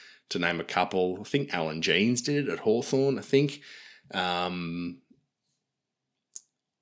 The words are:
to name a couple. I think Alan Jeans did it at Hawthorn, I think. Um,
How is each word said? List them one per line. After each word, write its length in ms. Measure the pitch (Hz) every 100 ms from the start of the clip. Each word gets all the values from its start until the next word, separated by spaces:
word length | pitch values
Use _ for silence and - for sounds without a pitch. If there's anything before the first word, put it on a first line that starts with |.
| - - -
to 60 | 95
name 220 | 87 85
a 40 |
couple. 540 | - 95 87 95 90 92
I 40 |
think 300 | 107 143 143
Alan 280 | 87 80 80
Jeans 380 | 80 82 113 120
did 280 | - 147 135
it 40 |
at 80 | 82
Hawthorn, 580 | 110 117 - 135 139 113
I 40 |
think. 380 | - 135 143 - - - - - -
Um, 880 | 95 90 87 90 90 85 85 87 - _ _ _ _ _ _ _ _ _ _ _ _ _ - - _ _ _